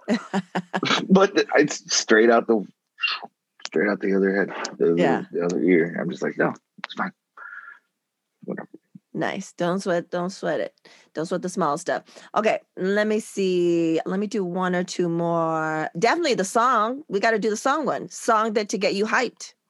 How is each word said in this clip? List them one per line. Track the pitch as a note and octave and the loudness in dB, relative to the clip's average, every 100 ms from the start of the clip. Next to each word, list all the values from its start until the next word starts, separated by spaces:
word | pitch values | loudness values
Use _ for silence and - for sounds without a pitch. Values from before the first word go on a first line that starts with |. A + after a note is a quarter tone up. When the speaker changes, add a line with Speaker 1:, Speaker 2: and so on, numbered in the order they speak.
| - | -4
Speaker 1:
<laughs> | |
Speaker 2:
<laughs> | A3 - G3 - - - G3+ - - - | -4 -2 -6 -4 -6 -6 -4 -2 -2 4
but | F#3+ F#3+ - | 6 6 4
th-, | - C3 | 2 4
it's | D3+ - - | 2 0 -4
straight | - - G#2+ A#2 | -2 4 6 8
out | A#2 - | 6 4
the, | A2+ F#2 _ _ - - - - _ _ _ - | 0 -2 _ _ -6 -6 -4 -10 _ _ _ -6
straight | - G#2 | -2 0
out | G2 | 0
the | G2 F#2+ | 0 2
other | G2 | 2
head, | G2 F2+ - - - | 2 0 -4 -8 0
the | E2+ | 2
other, | E2+ | 4
Speaker 1:
Yeah. | D#3+ A#2 - | 4 2 -2
Speaker 2:
the | E2+ | -4
other | F2 F2 | -2 0
ear. | D#2+ F2+ E2+ - | 4 4 2 -2
I'm | F2 | -6
just | F#2+ | -6
like, | E2 - | -4 -2
"No, | D#3+ - _ - | -2 -4 _ -16
it's | - | -12
fine. | - G3 - _ - - - - - _ _ _ _ _ _ | -8 -8 -10 _ -20 -20 -18 -20 -20 _ _ _ _ _ _
Whatever." | - - - - _ - _ - | -10 -10 -12 -20 _ -20 _ -6
Speaker 1:
Nice. | C3 G3 - | -4 -4 -10
Don't | - F3 F#3+ | -4 -2 -2
sweat, | F#3+ F3 E3+ | -2 -4 -4
don't | F3 F3 | -6 -6
sweat | F#3+ F3+ C#3+ | -6 -4 -4
it. | - - - - _ | -6 -10 -20 -20 _
Don't | - E3 | -8 -4
sweat | F3+ | -4
the | F3+ | -4
small | - D#3+ D3 | -2 -2 -2
stuff. | - C3 - - - | -2 -4 -6 -20 -6
Okay, | - G#3+ C#3+ - - | -2 0 0 -4 -6
let | F#3 G3+ G#3+ | -2 0 0
me | G#3+ | -2
see. | - - F#3+ F3+ F3 E3+ E3 D#3+ - | -4 -2 0 2 2 2 2 0 -2
Let | F#3+ | -4
me | G#3 | -4
do | G#3+ | -4
one | F3+ F3+ F#3 | -4 -2 -2
or | F3+ | -2
two | F#3 - F3 | -2 -2 -2
more. | E3+ E3+ E3+ D#3+ D#3+ D#3 D#3 D#3 E3+ | 0 0 0 0 0 -2 -2 -4 0
Definitely | A3+ D#4 D#4+ | 0 2 0
the | G#3+ | 0
song. | F#3+ A#3 B3 A#3+ A3 C4+ - | 0 2 2 2 0 -4 -6
We | G3 | -2
gotta | A3+ A3 | 0 2
do | G#3+ | 0
the | G#3+ | 0
song | C4 D4+ | 0 0
one. | A#3+ C#3 E3+ | 0 -4 -6
Song | - - A3 A3+ | -6 0 2 2
that | G#3+ G#3 | 0 -2
to | G3+ | -2
get | F#3+ | 0
you | G3 | 0
hyped | A3 B3 B3 - - _ _ | 0 0 -2 -6 -20 _ _